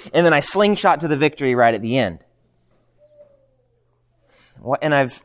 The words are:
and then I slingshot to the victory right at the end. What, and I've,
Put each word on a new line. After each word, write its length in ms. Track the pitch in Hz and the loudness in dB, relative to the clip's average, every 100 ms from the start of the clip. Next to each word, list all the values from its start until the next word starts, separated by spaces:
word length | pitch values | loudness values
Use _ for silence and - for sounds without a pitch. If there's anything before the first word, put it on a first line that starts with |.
| - | -4
and 120 | 165 175 | 0 2
then 60 | |
I 80 | 147 | 2
slingshot 600 | - 196 208 202 190 147 | 0 0 0 2 0 0
to 80 | 165 | -2
the 80 | 143 | 0
victory 380 | 151 - 135 | -2 -2 -2
right 200 | 123 117 | 2 2
at 80 | 110 | 2
the 160 | 113 131 | -2 -2
end. 260 | 101 85 _ _ _ _ _ _ _ _ 587 587 - _ _ _ _ _ _ _ _ _ _ _ _ - | -2 -6 _ _ _ _ _ _ _ _ _ _ -20 _ _ _ _ _ _ _ _ _ _ _ _ -16
What, 200 | 117 135 | -6 -4
and 120 | 156 | 0
I've, 260 | 143 131 - | 0 0 -4